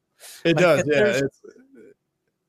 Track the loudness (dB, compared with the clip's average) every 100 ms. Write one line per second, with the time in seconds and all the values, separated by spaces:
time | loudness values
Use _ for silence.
0 | _ _ -20 -6 -2 2 2 2 0 0
1 | 0 -2 -6 _ -20 -20 _ -20 -20 _
2 | _ _ _ _